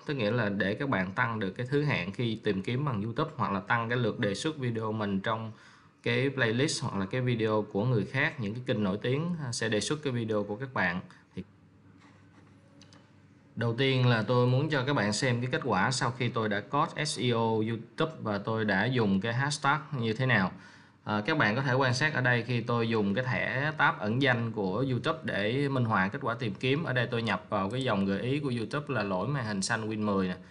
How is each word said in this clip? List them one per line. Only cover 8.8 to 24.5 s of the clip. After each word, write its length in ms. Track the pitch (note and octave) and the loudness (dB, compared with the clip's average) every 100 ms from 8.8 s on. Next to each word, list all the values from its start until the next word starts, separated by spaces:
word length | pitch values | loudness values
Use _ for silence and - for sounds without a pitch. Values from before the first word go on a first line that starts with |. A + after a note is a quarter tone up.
nổi 140 | G2+ G2+ | 0 0
tiếng, 340 | B2 C#3 F3 E3+ C3 | -2 -2 -2 -4 -4
à, 60 | |
sẽ 180 | - A2+ | -4 0
đề 100 | G#2+ | 0
xuất 240 | - D3 | 0 -2
cái 100 | C#3+ | -2
video 300 | A#2+ A2 G#2+ | -2 0 -2
của 120 | G#2 G#2 | -2 -6
các 180 | C3 | -6
bạn. 280 | A2 F2+ F2+ - - - - | -2 0 -2 -8 -16 -18 -14
Thì 80 | - - - - - - - - - - - - - - - - - - - - - A#2 | -14 -16 -20 -20 -20 -20 -20 -20 -20 -20 -20 -20 -20 -20 -20 -20 -20 -20 -20 -20 -14 -4
đầu 200 | A#2 A#2 | -2 2
tiên 300 | C3+ C3 B2 | 2 4 4
là 160 | A#2 G#2 | 4 4
tôi 200 | B2 B2 | 4 4
muốn 220 | B2+ D#3 | 4 2
cho 140 | C#3+ | 2
các 100 | B2 | 2
bạn 200 | C#3 G2+ | 2 2
xem 280 | G#2 C3 A#2+ | 2 0 0
cái 80 | B2+ | -2
kết 100 | D#3 | -2
quả 280 | C#3 F#2 A2+ | 0 2 2
sau 200 | B2+ C3 | 0 -2
khi 180 | B2 A#2+ | -2 -2
tôi 200 | A#2 A2 | 0 -2
đã 100 | G2+ | -2
code 460 | - C#3+ E3 D3 D#3 | -2 -2 -2 -2 -4
S 140 | - | -2
E 100 | B2 | 0
O 180 | A2+ A2+ | 2 2
YouTube 680 | A2 A2 A2+ - - D#3 - | 0 0 -4 -6 -2 -2 -2
và 180 | A2 G2+ | -4 -2
tôi 280 | A#2 A2 G#2+ | -2 0 2
đã 200 | F#2+ A#2 | 2 2
dùng 360 | B2 G#2 F#2+ | 2 4 2
cái 120 | A#2 | 2
hashtag 460 | A#2+ C#3 D3 C#3+ D3 D3 C3 | 0 0 0 2 2 0 -4
như 140 | A2+ | -2
thế 120 | G#2+ B2+ | 0 4
nào. 260 | A2 F#2 - - - - - | 4 2 -2 -16 -20 -20 -12
À, 180 | - G#2+ G#2+ | -4 -2 0
các 120 | D3+ | 2
bạn 180 | A2 A#2+ | 2 2
có 60 | |
thể 120 | C#3 | 2
quan 200 | B2+ C3 | 2 2
sát 200 | A#2+ D3+ | 2 2
ở 80 | B2+ | 2
đây 220 | B2+ A#2+ | 2 2
khi 180 | A#2 A#2+ | 2 -2
tôi 280 | A#2 A#2 A2+ | 0 0 2
dùng 240 | A2+ G2+ | 2 2
cái 100 | G#2 | 0
thẻ 480 | B2 F#2 F#2 B2 D3+ D3+ | 0 0 0 -2 -2 4
tab 220 | D3 D#3 | 4 4
ẩn 220 | G#2+ B2 | 0 2
danh 300 | C3+ A#2+ A#2 | 4 4 0